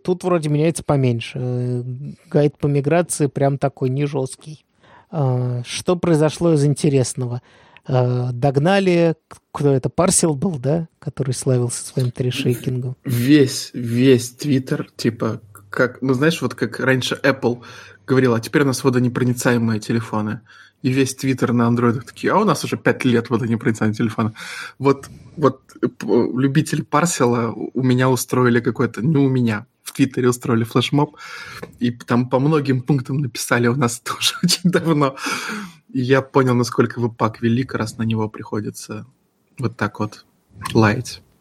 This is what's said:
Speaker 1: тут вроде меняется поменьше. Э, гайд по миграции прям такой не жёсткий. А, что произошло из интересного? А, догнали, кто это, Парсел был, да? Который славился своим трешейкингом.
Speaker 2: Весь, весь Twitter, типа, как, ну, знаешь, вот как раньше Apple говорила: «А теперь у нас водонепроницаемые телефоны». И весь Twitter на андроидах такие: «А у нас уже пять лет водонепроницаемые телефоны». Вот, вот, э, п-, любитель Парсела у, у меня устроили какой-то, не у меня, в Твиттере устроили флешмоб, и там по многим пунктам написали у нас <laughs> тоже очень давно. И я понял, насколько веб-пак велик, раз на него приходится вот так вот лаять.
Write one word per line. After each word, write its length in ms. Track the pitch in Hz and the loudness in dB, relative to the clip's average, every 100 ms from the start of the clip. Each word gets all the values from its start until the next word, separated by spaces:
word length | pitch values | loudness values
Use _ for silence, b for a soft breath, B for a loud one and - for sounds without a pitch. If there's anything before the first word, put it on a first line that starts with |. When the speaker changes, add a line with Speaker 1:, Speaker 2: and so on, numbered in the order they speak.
Speaker 1:
тут 180 | - 180 | -2 -4
вроде 240 | 180 175 151 | 0 0 0
меняется 360 | 147 165 151 | 0 0 0
поменьше. 540 | - 147 127 117 - 131 | 0 2 2 0 -4 -8
Э, 420 | 123 123 123 123 123 127 143 - - | -6 -4 -4 -4 -6 -10 -12 -16 -4
гайд 260 | 151 147 - | 0 0 0
по 80 | 147 | -2
миграции 580 | 143 139 165 170 - 143 | 0 0 0 0 -2 -2
прям 320 | - 139 139 | 0 0 0
такой 300 | 139 - 131 | -2 -2 -4
не 160 | 131 143 | -2 -2
жёсткий. 580 | 143 131 - 151 156 _ b b b b | -4 -6 -10 -18 -20 _ b b b b
А, 520 | 165 131 123 123 120 120 | -2 0 0 -2 -4 -8
что 300 | - - 175 | -6 -2 0
произошло 580 | 175 151 151 - 170 | 2 2 2 2 2
из 100 | 151 | 4
интересного? 760 | 143 135 156 135 120 - 123 120 - b b b - | 2 2 2 2 0 -4 -6 -8 -12 b b b -2
А, 440 | 131 123 123 123 | 2 2 0 -2
догнали, 840 | 120 143 135 165 196 185 175 170 160 _ - _ | 0 0 2 4 4 4 4 2 0 _ -20 _
кто 200 | - 143 | -2 2
это, 160 | 135 131 | 2 0
Парсел 440 | - 185 - 170 | 0 2 2 2
был, 240 | 139 190 147 | 0 -2 -2
да? 300 | 127 165 165 _ | -2 -2 -4 _
Который 360 | 143 - 131 | -10 -6 -4
славился 500 | 127 135 127 120 - | -2 0 0 0 -4
своим 260 | - - 123 | -8 -4 -2
трешейкингом. 880 | - 123 123 - 120 139 127 127 - | -2 -4 -2 -2 -2 -4 -6 -6 -8
Speaker 2:
Весь, 640 | 135 120 123 151 127 - - | -4 0 4 6 4 0 -10
весь 600 | 123 120 120 131 123 117 | -8 -2 2 4 4 2
Twitter, 520 | - 147 135 - - - - | -6 -2 0 0 -4 -6 -4
типа, 440 | 117 113 117 117 - - - | -4 -2 -4 -6 -12 -20 -6
как, 300 | - 123 - | 0 0 0
ну, 120 | 131 | -2
знаешь, 260 | 127 156 165 | 2 2 0
вот 120 | 127 | -4
как 260 | - 120 - | -4 -6 -2
раньше 400 | 127 131 - - | 0 0 -2 0
Apple 380 | 143 135 117 123 B B B B - | 0 0 0 -4 B B B B 0
говорила: 300 | 131 131 113 | 2 4 2
«А 20 | |
теперь 220 | - 156 | 0 0
у 40 | 139 | 0
нас 160 | 123 | 0
водонепроницаемые 960 | 139 123 123 120 123 123 131 120 113 110 | 0 2 0 0 -2 0 2 2 2 -2
телефоны». 600 | - 117 113 107 107 113 - B B B | -2 -4 -2 -4 -4 -6 -12 B B B
И 80 | 127 | -2
весь 240 | 131 131 - | 0 0 -2
Twitter 360 | 135 127 120 | -2 0 0
на 140 | 120 117 | 2 2
андроидах 360 | 120 120 113 - | 2 2 0 -6
такие: 260 | - - | -6 0
«А 60 | 170 | 2
у 60 | |
нас 200 | 214 151 | 2 0
уже 120 | 127 - | -2 0
пять 280 | - 233 | 0 2
лет 260 | 131 117 113 | 2 2 2
водонепроницаемые 640 | 117 117 113 135 120 107 | -2 0 -2 0 0 0
телефоны». 380 | 107 117 110 107 - B B B B | 0 -2 -2 -4 -4 B B B B
Вот, 300 | 135 135 - - - - | 0 0 -2 -20 -18 0
вот, 240 | 135 - _ - | 0 0 _ -4
э, 40 | 123 | -4
п-, 180 | - - 117 98 | -4 0 0 2
любитель 480 | 123 135 147 - 151 | 0 0 2 0 -2
Парсела 680 | - 147 175 - 123 120 113 | -2 0 0 2 0 2 -2
у, 180 | 104 - | -6 -8
у 80 | - | -2
меня 260 | 127 123 131 | 2 4 4
устроили 500 | 123 - 127 123 120 | 2 0 2 4 4
какой-то, 400 | 120 117 117 101 | 0 0 -2 -2
не 140 | 127 139 | 0 2
у 120 | 135 | 2
меня, 380 | 131 117 104 - _ | 2 0 -2 -6 _
в 100 | - | -8
Твиттере 360 | - 139 - 123 | 0 0 2 0
устроили 340 | 123 135 113 | 0 0 0
флешмоб, 520 | 117 131 - 143 147 - B B B B B - | 0 0 0 0 0 -4 B B B B B -4
и 120 | 120 | -4
там 380 | 120 - 123 123 | -4 -2 0 2
по 80 | 131 | 0
многим 400 | 143 156 131 127 | 2 2 2 0
пунктам 360 | 127 143 123 135 | 0 0 0 -4
написали 480 | 131 - - 120 120 | -4 -6 -2 2 2
у 80 | 139 | 2
нас 240 | 120 - | 0 -2
<laughs> 40 | |
тоже 300 | - - - - | -8 -4 -4 0
очень 280 | 175 - 175 | 0 0 2
давно. 460 | 180 165 147 139 135 B B B 214 196 B _ | 2 2 2 0 -2 B B B -10 -12 B _
И 80 | 135 | -4
я 220 | 123 135 | 2 2
понял, 320 | 131 139 131 | 2 2 4
насколько 460 | 123 117 - 123 - | 2 2 0 0 0
веб-пак 400 | 117 113 113 - | -4 -2 -4 0
велик, 320 | 117 120 131 | 0 0 -2
раз 240 | 123 110 - | -6 -6 -4
на 40 | |
него 260 | 113 110 107 | -2 -2 -2
приходится 800 | - 110 113 110 - - 107 120 _ _ _ _ - | -6 -8 -6 -6 -10 -12 -14 -14 _ _ _ _ -8
вот 180 | 117 - | -6 -4
так 240 | 104 - | -6 -4
вот 240 | 104 - _ _ _ - - | -8 -8 _ _ _ -16 -2
лаять. 480 | 117 110 123 - - - - | 4 4 2 -4 -12 -20 -6